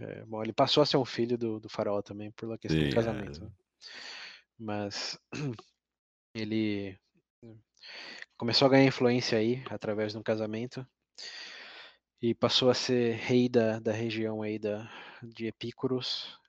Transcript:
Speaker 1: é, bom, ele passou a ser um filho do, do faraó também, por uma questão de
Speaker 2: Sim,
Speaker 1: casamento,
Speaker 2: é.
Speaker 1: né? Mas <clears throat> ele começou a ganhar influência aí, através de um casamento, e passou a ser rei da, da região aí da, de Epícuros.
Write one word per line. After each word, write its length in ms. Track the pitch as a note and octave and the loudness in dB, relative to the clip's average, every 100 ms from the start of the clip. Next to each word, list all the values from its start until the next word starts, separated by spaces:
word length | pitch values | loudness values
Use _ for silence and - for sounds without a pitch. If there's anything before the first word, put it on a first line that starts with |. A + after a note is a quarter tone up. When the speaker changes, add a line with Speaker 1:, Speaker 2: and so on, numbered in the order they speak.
Speaker 1:
é, 240 | A2 G2+ | -12 -12
bom, 180 | A2 A2 | -10 -6
ele 100 | A2+ | -2
passou 280 | A2 C3 - | 2 4 6
a 40 | C#3+ | 4
ser 100 | D3 | 4
um 80 | |
filho 320 | B2 - A#2 A#2+ | 0 0 0 0
do, 240 | A#2 A2 | -2 -4
do 80 | A2 | -6
faraó 320 | - G#2+ G2+ | -4 -2 -2
também, 300 | - G#2 G#2+ | -4 -10 -12
por 160 | - A2+ | -10 -10
uma 80 | A2 | -8
questão 240 | G2 D#2+ | 0 2
de 80 | D2 | 2
Speaker 2:
Sim, 60 | |
Speaker 1:
casamento, 460 | A#2 A2+ - - D2 | 2 0 -2 -8 -12
Speaker 2:
é. 40 | |
Speaker 1:
né? 60 | - - _ _ - - - - - - _ - | -14 -18 _ _ -18 -16 -14 -14 -16 -18 _ -12
Mas 600 | A2 G#2 G2+ G2+ - - _ | -6 -4 -4 -6 -8 -10 _
<clears throat> 1040 | - D3 G#2+ - _ _ _ _ _ _ | -6 -6 -6 -12 _ _ _ _ _ _
ele 640 | A2 G#2+ A2 G#2+ G2+ G2 F#2+ _ _ _ _ A#2 A2 _ _ - - - - - - | -8 -2 0 0 -2 -6 -10 _ _ _ _ -20 -20 _ _ -20 -16 -16 -16 -18 -4
começou 280 | A#2+ A#2+ C#3 | 0 6 8
a 40 | |
ganhar 160 | C3+ C3+ | 10 8
influência 500 | - B2 B2 - A2+ | 6 4 4 2 2
aí, 260 | A2 B2+ C3 | 2 0 -4
através 440 | G#2+ - G#2+ G#2+ | -8 -4 -2 -2
de 60 | G#2+ | -4
um 40 | |
casamento, 640 | G#2 A2 G#2+ A2 B2 - C3 _ _ - - - - - - - - - _ _ | -2 -2 -2 -4 -6 -10 -14 _ _ -18 -16 -14 -16 -16 -18 -18 -20 -20 _ _
e 120 | A#2 | -2
passou 360 | A2+ A#2 - B2+ | 2 2 4 4
a 40 | |
ser 420 | A#2 - B2 A#2 A2+ | 4 2 2 2 0
rei 320 | - B2 B2 | 2 4 6
da, 300 | B2 A2 A2 | 4 4 2
da 140 | A2 | 0
região 480 | G#2+ A#2 A2 A2 A2 | 0 -2 -2 -2 -2
aí 160 | G#2+ G#2+ | -4 -4
da, 320 | G#2+ G#2 A#2 - - - | -2 -4 -6 -14 -18 -18
de 240 | A#2 A2+ A2+ | -16 -8 -6
Epícuros. 920 | - A#2 - C3 B2+ B2 - - - | -6 -10 -4 -2 -2 -4 -6 -8 -16